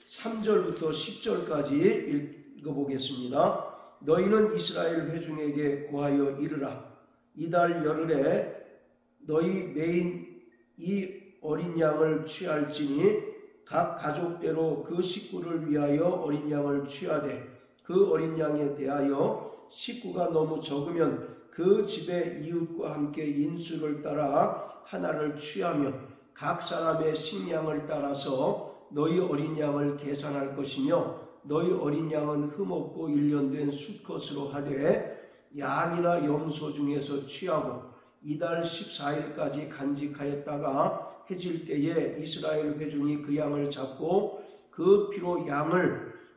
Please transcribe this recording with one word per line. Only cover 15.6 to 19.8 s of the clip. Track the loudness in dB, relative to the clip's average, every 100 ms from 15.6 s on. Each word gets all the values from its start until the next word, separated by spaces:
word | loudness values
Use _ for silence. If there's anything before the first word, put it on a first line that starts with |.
| 0
위하여 | 2 4 4 2
어린 | 2 0 -2 0
양을 | 0 0 0 -2
취하되, | -6 -2 -2 -2 -6 -10 -18 -20 _
그 | 0 4 6
어린 | 4 2 0
양에 | 0 2 0
대하여 | -2 -2 0 2 4 2 0 -6 -14 -18
식구가 | -10